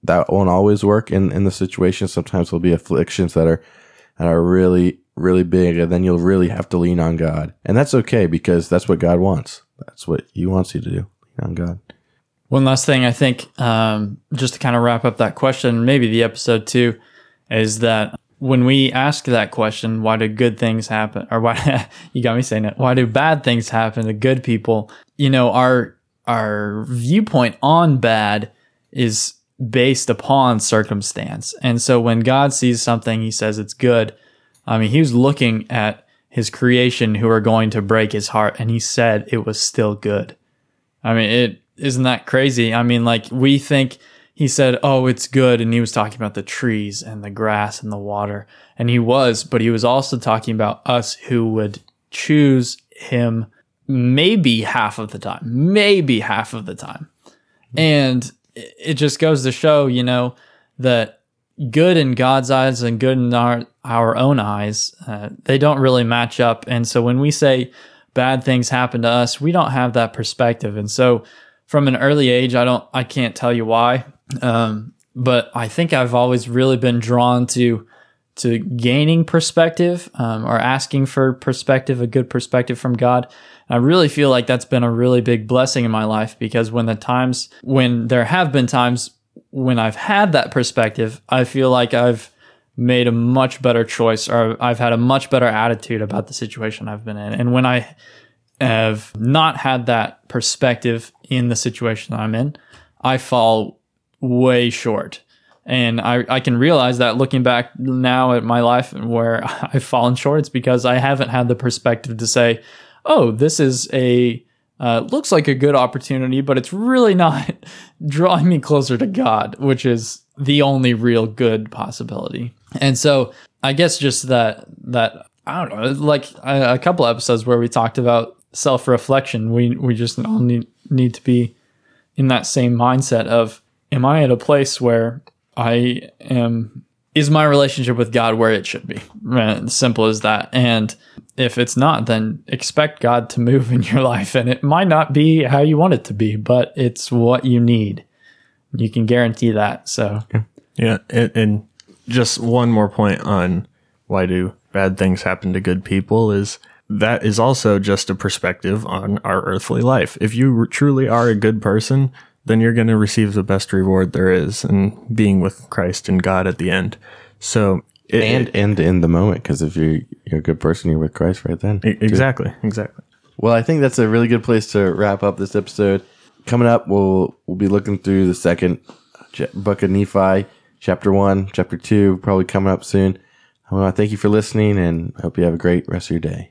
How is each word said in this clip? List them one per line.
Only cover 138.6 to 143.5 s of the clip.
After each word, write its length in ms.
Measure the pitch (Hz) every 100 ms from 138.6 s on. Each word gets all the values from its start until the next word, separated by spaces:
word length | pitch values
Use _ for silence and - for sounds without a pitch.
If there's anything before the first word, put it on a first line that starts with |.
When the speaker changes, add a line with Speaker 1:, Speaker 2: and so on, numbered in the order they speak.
| 95
Speaker 2:
should 220 | - -
be? 140 | - - -
Right, 480 | 110 123 110 104 120
simple 360 | - 127 113 110
as 160 | 110
that. 280 | 107 107 -
And 420 | 127 123 113 107 - _ - - -
if 220 | 127 -
it's 180 | 120 -
not, 300 | 139 156 117
then 380 | 113 110 - -
expect 540 | 123 - - 151 -
God 280 | 120 120 117
to 100 | -
move 300 | 120